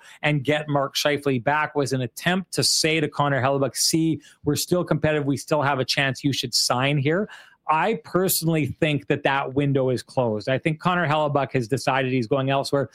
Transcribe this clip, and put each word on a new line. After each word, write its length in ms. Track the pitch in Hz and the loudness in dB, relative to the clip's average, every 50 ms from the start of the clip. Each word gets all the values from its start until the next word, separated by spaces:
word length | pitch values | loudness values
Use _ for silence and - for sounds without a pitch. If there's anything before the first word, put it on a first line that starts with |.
| - - - - - | -6 -14 -14 -4 -2
and 220 | 151 151 147 123 | 0 0 0 0
get 240 | 127 147 151 151 147 | 0 0 0 -2 -2
Mark 260 | 143 143 135 139 - | -2 -2 -2 -2 -2
Scheifele 480 | - - 147 147 143 143 143 135 123 110 | -2 0 0 0 0 0 -2 -2 0 0
back 320 | 139 143 151 151 147 - | 0 0 0 0 -2 -2
was 180 | 143 139 120 135 | -2 -2 0 -2
an 80 | 131 | -2
attempt 520 | 127 117 - - - 170 180 190 180 - - | -4 -4 -8 -4 -2 0 0 0 -2 -4 -2
to 100 | - 131 | -2 0
say 380 | - - - - 160 156 160 | 0 0 0 0 0 0 0
to 80 | 151 143 | 0 -2
Connor 340 | - - 143 143 139 131 117 | -2 -2 0 0 0 0 0
Hellebuyck, 320 | 135 139 139 139 127 - | 0 0 0 0 -2 -2
"See, 460 | - - - - 160 160 160 151 - - - - _ - | -2 -2 0 2 2 2 0 0 -2 -6 -12 -20 _ -4
we're 100 | 147 147 | -2 -2
still 300 | - - - 180 180 165 | -2 -2 0 0 -2 0
competitive. 420 | - 175 147 - 156 156 151 139 | 0 0 0 2 0 0 0 0
We 100 | 139 143 | 0 -2
still 280 | - - - 160 147 139 | -2 -2 -2 0 2 2
have 140 | 139 143 131 | 2 2 0
a 60 | 131 | 0
chance. 380 | - - 147 139 135 131 - - | 0 0 0 0 0 -2 -2 -2
You 100 | 143 127 | -2 -2
should 180 | - - 123 - | -2 -2 -2 -2
sign 460 | - - - 131 123 131 139 147 147 | -2 0 0 2 2 2 2 2 2
here." 280 | 127 147 160 185 214 - - - - - - _ _ | 2 2 2 0 0 -4 -6 -14 -20 -20 -20 _ _
I 280 | - 156 156 170 208 226 - - | 0 0 2 2 0 -2 -4 -6
personally 600 | - - 180 190 185 - - 160 160 165 160 143 | -2 0 0 2 2 0 0 0 0 2 2 0
think 400 | 127 - - 170 156 147 135 - | -2 -2 0 0 0 0 0 0
that 160 | - 147 - - | -2 -2 0 2
that 320 | 143 139 139 139 135 131 | 2 2 2 0 -2 -2
window 340 | 139 147 143 135 139 131 131 | 0 0 2 2 2 2 2
is 140 | 127 113 - | 0 -2 -4
closed. 480 | - - - 123 117 107 107 101 - | -4 -2 0 0 0 0 -2 -2 -2
I 80 | 135 127 | -2 0
think 220 | - 165 156 156 | 0 -2 -4 -2
Connor 280 | - 180 180 175 175 143 | -2 0 0 0 0 2
Hellebuyck 440 | 151 156 151 147 139 143 135 127 - | 2 2 2 0 0 0 0 0 0
has 140 | 135 120 | -2 -2
decided 460 | 104 139 123 - - 131 135 135 127 127 | 0 -2 -2 0 0 0 0 0 0 0
he's 140 | 131 117 | 0 0
going 240 | 107 143 135 131 135 | 0 0 0 2 0
elsewhere, 400 | 135 139 135 - - 139 139 - - | 0 0 0 0 0 -2 -2 -2 -6